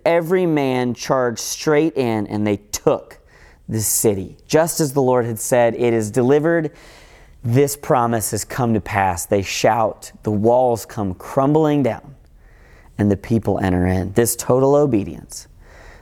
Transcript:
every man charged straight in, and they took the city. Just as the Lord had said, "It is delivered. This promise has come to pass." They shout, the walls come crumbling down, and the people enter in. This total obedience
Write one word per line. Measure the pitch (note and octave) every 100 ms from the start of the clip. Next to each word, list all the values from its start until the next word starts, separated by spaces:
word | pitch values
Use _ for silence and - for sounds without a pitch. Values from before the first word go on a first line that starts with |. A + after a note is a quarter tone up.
every | D#3 E3+ D#3+ F#3
man | F3 D3+ C3+ B2+ B2
charged | A#2 - C3+ B2 A2+
straight | - - D#3 D3 D#3+ D3
in, | A#2+ A2 G#2
and | G#2 G#2
they | G2+
took | - - - B2 - - _ - - - -
the | A2
city. | G#2+ - A2+ F#2+ F#2+ - -
Just | D3+ E3 -
as | D3+
the | C#3
Lord | B2+ B2+
had | A#2 A2
said, | - B2 A#2 A2
"It | A#2+
is | A#2 G#2+
delivered. | A#2+ B2 D3 D#3+ E3+ D3+ - - - - - - -
This | A#2 B2 C#3+
promise | - - C3+ A#2 A#2 -
has | G#2+
come | - - A#2
to | A2
pass." | - G#2 F#2+ F2
They | - G#2
shout, | F#2 - B2 A2+ G#2+ - - -
the | A2
walls | G#2+ A2+ B2 B2+ A2+
come | - - G2
crumbling | F2+ - - C3+ D3+ D#3 D3
down, | A#2+ G#2+ - C#3 - - - - - - - -
and | G#2
the | G2
people | - A2+ - F#2
enter | F#2+ F2+ F#2
in. | F#2 F#2
This | G2+ A#2 -
total | - B2+ C3+
obedience | C#3+ D3 A2 F#2+ C2 - - - - - - - -